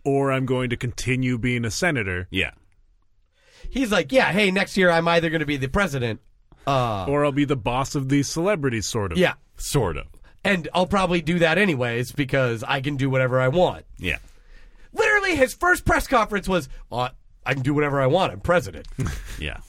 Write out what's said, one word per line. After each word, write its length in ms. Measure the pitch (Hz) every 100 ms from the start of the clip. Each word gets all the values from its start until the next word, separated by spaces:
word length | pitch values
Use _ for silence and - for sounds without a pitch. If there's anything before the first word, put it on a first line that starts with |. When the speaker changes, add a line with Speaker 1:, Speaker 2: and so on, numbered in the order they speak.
Speaker 1:
or 280 | 139 139 139
I'm 140 | 131 131
going 240 | 127 127
to 60 | 120
continue 640 | 120 - - 131 127 123
being 260 | 123 123
a 60 | 117
senator." 580 | - 180 139 98 90 90
Speaker 2:
Yeah. 220 | 92 80 - _ _ _ _ _ _ _ _ _ - -
Speaker 3:
He's 240 | - 247
like, 200 | 202 147
"Yeah, 200 | 170 160
hey, 180 | 175 202
next 260 | 190 190 196
year 140 | 180
I'm 160 | 165 170
either 220 | 170 165
gonna 160 | 160 147
be 100 | 143
the 120 | 139
president, 520 | 190 190 135 120 104 _ _ _ - -
uh," 380 | 135 120 101 92
Speaker 1:
"Or 180 | 143
I'll 80 | 147
be 120 | 135
the 120 | 143 135
boss 380 | 101 123 135
of 140 | 147 135
these 200 | 143 135
celebrities," 580 | 160 180 202 139 113 -
sort 260 | 117 98
of. 60 | 85
Speaker 3:
Yeah. 160 | 160 - _ -
Speaker 2:
Sort 400 | - 147 98 71
of. 100 | - - - -
Speaker 3:
"And 240 | 190 190 156
I'll 140 | 175 180
probably 340 | 202 185 175
do 180 | 151 175
that 180 | 160 165
anyways 540 | 208 135 123 117 120
because 520 | - 131 139 127 113 123
I 140 | 139
can 160 | 135 143
do 140 | 135
whatever 300 | 131 127 127
I 80 | 127
want." 360 | 170 165 87 - -
Speaker 2:
Yeah. 200 | 90 69 - - - - - - -
Speaker 3:
Literally, 440 | 330 427 415 392 311
his 180 | 262
first 300 | - 349 359
press 220 | - 320 -
conference 420 | 247 214 202 185
was, 200 | 185 135 - -
"Uh, 200 | 117 127 - - -
I 100 | 120
can 80 | 139
do 120 | 135
whatever 260 | 147 147 139
I 60 | 131
want. 260 | 170 160
I'm 80 | 98
president." 460 | - 175 98 - - -
Speaker 2:
<laughs> 100 | 110 - - -
Yeah. 200 | 76 -